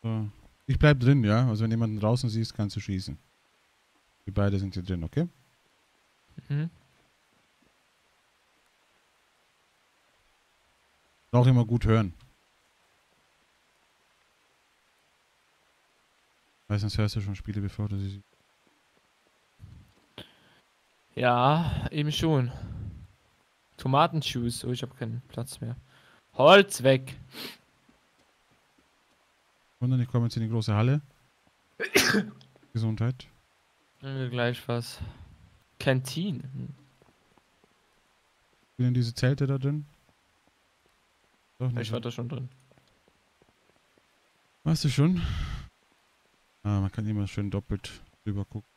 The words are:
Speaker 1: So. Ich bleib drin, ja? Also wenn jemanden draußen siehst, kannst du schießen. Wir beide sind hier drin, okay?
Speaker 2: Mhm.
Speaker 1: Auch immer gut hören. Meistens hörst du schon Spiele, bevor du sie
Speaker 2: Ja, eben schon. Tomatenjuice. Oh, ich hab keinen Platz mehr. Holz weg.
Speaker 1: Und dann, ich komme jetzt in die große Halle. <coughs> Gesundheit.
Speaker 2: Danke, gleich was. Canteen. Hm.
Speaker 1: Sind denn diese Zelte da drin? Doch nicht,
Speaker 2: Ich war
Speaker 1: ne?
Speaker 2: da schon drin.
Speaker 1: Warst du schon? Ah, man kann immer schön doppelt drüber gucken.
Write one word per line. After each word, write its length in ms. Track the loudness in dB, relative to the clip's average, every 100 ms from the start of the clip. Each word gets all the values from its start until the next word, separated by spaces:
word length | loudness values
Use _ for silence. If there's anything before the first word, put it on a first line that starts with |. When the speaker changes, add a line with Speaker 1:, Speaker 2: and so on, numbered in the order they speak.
Speaker 1:
So. 260 | -4 -4 -6 -10 -20 _ -4
Ich 120 | 4
bleib 200 | 6 6
drin, 220 | 6 6
ja? 240 | 6 4 2
Also 140 | 0
wenn 60 | 0
jemanden 300 | 0 0 0
draußen 280 | 2 2 0
siehst, 260 | -2 -4
kannst 200 | -4 -4 -4
du 40 |
schießen. 360 | -4 -6 -6 -14 _ _ _ _ _ _ _ _ _ _
Wir 100 | -6
beide 240 | 0 0 0
sind 160 | -2
hier 80 | -6
drin, 220 | -4 -4
okay? 240 | -2 -2 -4 _ _ _ _ _ _ _ _ _ _ -20 -6
Speaker 2:
Mhm. 220 | -4 -4 -10 _ _ _ _ _ _ _ _ _ _ _ _ _ _ _ _ _ _ _ _ _ _ _ _ _ _ _ _ _ _ _ _ _ _ _ _ _ _ _ _ _ _ _ _ _
Speaker 1:
Auch 140 | 4 6
immer 180 | 6
gut 200 | 4 2
hören. 300 | 4 4 2 -6 -20 _ _ _ _ _ _ _ _ _ _ _ _ _ _ _ _ _ _ _ _ _ _ _ _ _ _ _ _ _ _ _ _ _ _ _ _ _ _ _ _ _ _ _ -6
Meistens 280 | -4 -2 -2
hörst 180 | -2 -2
du 40 |
schon 140 | -6
Spiele, 260 | -8 -6 -6
bevor 260 | -6 -6 -6
du 100 | -4
sie 240 | -6 -10 _ _ _ _ _ _ _ _ _ _ _ _ _ _ -20 -20 -20 _ _ -20 -20 _ _ _ _ _ _ _ _
Speaker 2:
Ja, 760 | 0 2 4 4 4 0 -2 -4
eben 220 | -2 -2
schon. 400 | 0 2 2 0 -4 -12 -10 -12 -14 -20 _ _ _ _ _ _ -10
Tomatenjuice. 840 | 0 2 2 0 -4 -4 -4 -4
Oh, 80 | -6
ich 100 | -6
hab 140 | -8 -10
keinen 240 | -8 -8 -10
Platz 320 | -12 -10 -10
mehr. 160 | -10 -10 -14 -20 -20 -20 _
Holz 480 | 6 10 10 8 2
weg. 360 | 4 4 0 -18 -18 -16 -16 -18 _ _ _ _ _ _ _ _ _ _ _ _ _ _ _ _ _ _ _ _ _ _
Speaker 1:
Und 100 | 0
dann, 100 | 0
ich 80 | 0
komme 180 | 0 0
jetzt 100 | -2
in 60 |
die 60 | -2
große 260 | -2 0
Halle. 260 | 2 2 0 -4 _ _ _ _ _ _ -10
<coughs> 960 | -2 0 2 0 -2 -12 -20 _ _
Gesundheit. 540 | -4 -2 0 -2 -4 -14 _ _ _ _ _ _ _
Speaker 2:
Danke, 300 | -12 -8 -6
gleich 360 | -2 -2 -2 -4
was. 300 | -4 -4 -12 -14 -14 -20 -20 -20 _ _ _
Canteen. 640 | 0 0 -2 -6 -4 -6
Hm. 320 | -8 -10 -12 -14 -20 _ _ _ _ _ _ _ _ _ _ _ _ _ _ _ _ _ _ -2
Speaker 1:
Sind 80 | 0
denn 80 |
diese 200 | 2 0
Zelte 320 | 0 0 0 -2
da 120 | 0
drin? 280 | -2 -4 -8 _ _ _ _ _ _ _ _ _ _ _ _ _ _ _ _ _
Doch 120 | -4
nicht, 120 | -4
Speaker 2:
Ich 100 | -4
war 60 | -6
Speaker 1:
ne? 40 |
Speaker 2:
da 80 | -6
schon 180 | -8 -8
drin. 200 | -8 -10 _ _ -20 _ _ _ _ _ _ _ _ _ _ _ _ _ _ _ _ _ _
Speaker 1:
Warst 200 | 0 2
du 40 | 2
schon? 320 | 4 2 2 -2 -4 -4 -8 -12 _ _ _ _ _ _ _ _ _
Ah, 160 | -2 0
man 120 | 0
kann 140 | -4 -4
immer 200 | -2 -4
schön 240 | -4 -4
doppelt 500 | -6 -6 -8 -8 -18 -20 _
drüber 200 | -6 -6
gucken. 240 | -6 -12 -16